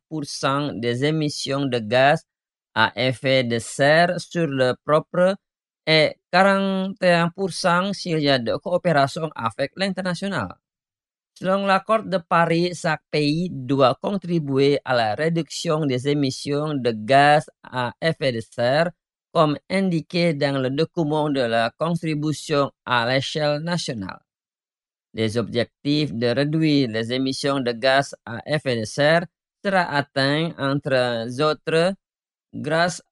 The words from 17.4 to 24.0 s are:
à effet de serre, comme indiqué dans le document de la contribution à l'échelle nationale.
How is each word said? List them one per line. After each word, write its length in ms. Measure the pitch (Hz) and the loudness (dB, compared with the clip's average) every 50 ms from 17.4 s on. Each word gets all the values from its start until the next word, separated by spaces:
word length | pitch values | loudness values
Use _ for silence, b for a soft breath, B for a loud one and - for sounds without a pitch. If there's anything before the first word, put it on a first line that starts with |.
| - - - _ - | 2 -2 -10 _ -18
à 320 | - - 127 123 117 - - 160 | -10 -6 -6 -6 -6 -6 -4 -2
effet 300 | 165 156 - 151 135 117 | -2 -2 -2 -2 -2 -2
de 80 | 113 | -4
serre, 500 | 110 - - - 120 123 135 151 170 175 - _ _ _ _ _ _ _ - | -6 -8 -4 -2 0 2 2 2 0 -2 -4 _ _ _ _ _ _ _ 0
comme 240 | 170 156 151 143 - - - | 2 2 2 0 -2 -6 -4
indiqué 640 | 185 190 196 190 170 160 147 - - 175 170 170 156 | -2 0 0 0 0 -2 -2 -2 -2 0 0 0 0
dans 260 | 143 143 139 139 135 | 0 0 0 0 0
le 100 | 131 127 | -2 -2
document 600 | 135 147 160 - _ 175 160 147 151 156 151 156 | 0 -2 -2 -2 _ -2 -2 0 0 0 0 0
de 120 | 139 135 123 | 0 0 0
la 280 | 113 113 117 113 117 - - | 0 2 0 0 0 -2 -4
contribution 920 | 156 170 175 165 - 160 156 147 147 156 143 - - - 151 143 139 131 - _ - | -2 -2 -2 -2 -2 -4 -4 -2 -2 -2 -4 -4 -4 -2 0 0 0 0 -4 _ -6
à 220 | - 123 120 117 | -2 0 0 2
l'échelle 540 | 120 131 135 127 - - 156 151 147 147 147 | 2 0 0 0 -2 -4 -2 -2 -2 -2 -2
nationale. 580 | 156 170 175 165 - - 127 110 | -4 -4 -4 -4 -4 -6 -6 -8